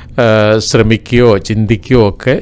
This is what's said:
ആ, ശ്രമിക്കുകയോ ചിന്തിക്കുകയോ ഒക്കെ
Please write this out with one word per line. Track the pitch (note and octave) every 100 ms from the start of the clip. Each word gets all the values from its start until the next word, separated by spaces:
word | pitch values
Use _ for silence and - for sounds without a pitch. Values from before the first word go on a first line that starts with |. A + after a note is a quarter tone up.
| -
ആ, | - A2+ A2 G#2+ A2
ശ്രമിക്കുകയോ | - A#2+ G#2+ A2 - A#2+ A#2+ G2+
ചിന്തിക്കുകയോ | - A2 G#2 A2+ - B2+ G#2
ഒക്കെ | - B2 D#3+